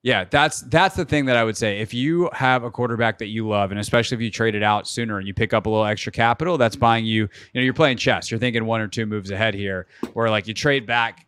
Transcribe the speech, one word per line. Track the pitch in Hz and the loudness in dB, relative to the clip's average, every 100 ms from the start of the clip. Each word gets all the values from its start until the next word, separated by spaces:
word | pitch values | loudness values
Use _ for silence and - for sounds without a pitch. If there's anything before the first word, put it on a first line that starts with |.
Yeah, | 120 110 | 2 0
that's, | 90 143 151 - | 2 2 2 -2
that's | 120 160 190 | 0 2 2
the | - | 0
thing | 151 151 131 | -2 0 2
that | 120 | 2
I | |
would | 113 107 | 2 0
say. | 110 101 | -2 -2
If | 110 | -4
you | 120 139 170 175 | -4 -2 0 -2
have | - 131 127 | 0 2 2
a | 117 | -2
quarterback | 117 123 117 117 107 | -4 -4 0 0 -2
that | 107 | -6
you | 110 110 | -4 0
love, | 107 98 | 0 0
and | 101 | -2
especially | 107 120 113 117 | 0 0 2 -4
if | |
you | 113 | -4
trade | - 113 | 0 0
it | 104 | 2
out | 104 104 - | 2 0 -2
sooner | - 117 101 | -6 -4 -6
and | 98 | -6
you | |
pick | 92 113 | -4 0
up | 113 110 | 0 2
a | |
little | 110 | 0
extra | 107 107 - | 0 -2 -6
capital, | - 117 120 165 165 | 2 2 2 0 2
that's | 113 - | 2 4
buying | 117 113 113 | 2 4 2
you, | 110 | 0
you | 107 - - | -2 -6 -8
know, | 131 | -2
you're | 127 | 0
playing | 127 151 120 | 4 2 2
chess. | 135 95 - | 0 0 -2
You're | 113 | -4
thinking | 123 117 113 | -2 -2 -2
one | 113 | -2
or | 107 | -2
two | - 110 | -6 -4
moves | 107 95 | -6 -6
ahead | 98 110 | 0 0
here, | 101 98 95 87 - - | 0 -6 -6 -10 -10 -8
where, | 117 113 | -2 0
like, | 107 101 | 0 -2
you | |
trade | 107 147 139 110 | -2 0 0 0
back, | 120 117 - | 0 0 -4